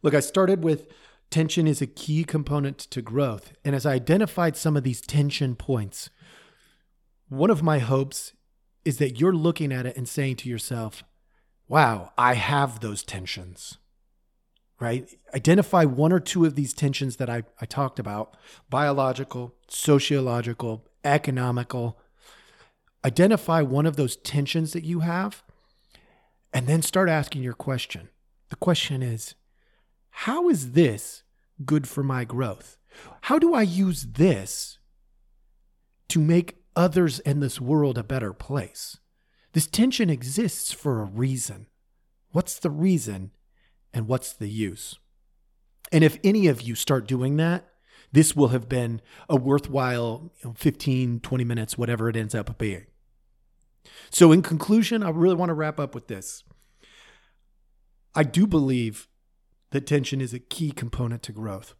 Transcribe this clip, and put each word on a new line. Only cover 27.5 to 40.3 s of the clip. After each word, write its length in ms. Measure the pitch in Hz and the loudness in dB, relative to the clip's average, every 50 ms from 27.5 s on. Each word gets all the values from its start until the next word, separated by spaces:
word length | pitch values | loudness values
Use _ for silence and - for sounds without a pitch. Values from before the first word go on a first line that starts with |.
| 117 | -8
question. 560 | _ - - 131 123 - - - 87 85 - _ _ _ _ _ _ _ _ | _ -6 -4 -4 -4 -6 -8 -12 -16 -16 -18 _ _ _ _ _ _ _ _
The 60 | - | -12
question 460 | - - 180 175 - - - 143 131 131 | -4 0 0 0 0 0 -4 -4 -4 -4
is, 320 | 123 113 110 - - - _ _ _ _ _ _ _ _ _ _ _ _ _ _ _ | -4 -6 -6 -8 -12 -16 _ _ _ _ _ _ _ _ _ _ _ _ _ _ _
"How 380 | _ - - - 247 320 349 359 | _ -10 -6 -4 -2 0 2 2
is 240 | 302 170 135 123 123 | 2 2 0 0 4
this 500 | 151 170 135 107 98 - - - - _ _ _ _ _ _ _ _ 147 | 4 4 4 2 -2 -10 -14 -16 -18 _ _ _ _ _ _ _ _ -4
good 240 | 131 151 151 139 127 | 0 0 0 0 -2
for 140 | - - 139 | -6 -4 -2
my 220 | 139 135 127 120 | -2 -2 -2 -4
growth? 540 | 117 120 120 135 113 95 - - - - _ _ _ _ - - - - - - | -4 -4 -4 -4 -4 -6 -10 -14 -20 -20 _ _ _ _ -20 -20 -20 -20 -14 -2
How 160 | - 269 320 | 2 2 4
do 160 | 311 339 339 | 4 4 4
I 80 | 262 214 | 4 2
use 420 | 190 170 185 196 185 175 143 139 113 110 | 2 2 2 0 0 0 -4 -6 -10 0
this 640 | 117 156 190 151 95 95 - - - - - - _ _ _ _ _ _ _ _ _ _ _ _ _ _ _ _ _ _ _ _ _ _ _ _ _ _ _ | 2 4 4 4 0 -4 -8 -10 -10 -10 -12 -14 _ _ _ _ _ _ _ _ _ _ _ _ _ _ _ _ _ _ _ _ _ _ _ _ _ _ _
to 120 | - 165 | 0 0
make 360 | 156 151 170 175 170 - - _ _ _ _ | 2 4 4 2 2 0 -8 _ _ _ _
others 440 | 170 175 185 156 185 180 160 127 135 | 2 2 2 4 2 2 2 0 -2
and 200 | - 147 143 147 | -2 -2 -2 0
this 200 | 143 131 - - | 0 -2 -4 -6
world 360 | 127 123 151 160 147 139 127 117 | -2 0 2 2 2 2 0 -2
a 40 | 113 | -4
better 300 | 107 139 131 117 101 92 | -4 -4 -4 -4 -6 -8
place? 640 | _ - - 135 143 98 - _ - - - - - _ _ _ _ _ _ _ _ _ _ _ | _ -10 -6 -6 -6 -6 -6 _ -16 -16 -16 -16 -20 _ _ _ _ _ _ _ _ _ _ _
This 140 | 160 151 | -2 -2
tension 440 | - - - 226 262 254 - 233 180 | -2 2 2 2 2 4 2 2 2
exists 640 | 156 120 123 127 | 2 0 -2 -6